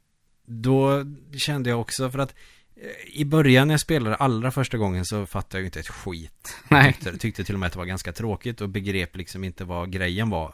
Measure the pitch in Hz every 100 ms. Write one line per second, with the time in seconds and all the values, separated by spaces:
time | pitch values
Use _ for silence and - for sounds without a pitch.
0 | _ _ _ _ - 117 123 135 135 139
1 | 139 143 - 139 151 143 123 120 113 -
2 | 131 131 135 - - - _ - - -
3 | - - 147 160 143 127 147 151 - 156
4 | 110 110 139 113 127 131 127 120 104 92
5 | 90 107 98 101 - 95 95 78 - -
6 | 98 85 80 - - - - 143 135 -
7 | 92 87 113 - 95 101 90 90 90 92
8 | - - 110 107 123 117 101 101 98 95
9 | 87 95 87 95 95 - 92 87 87 92
10 | 90 90 113 90 78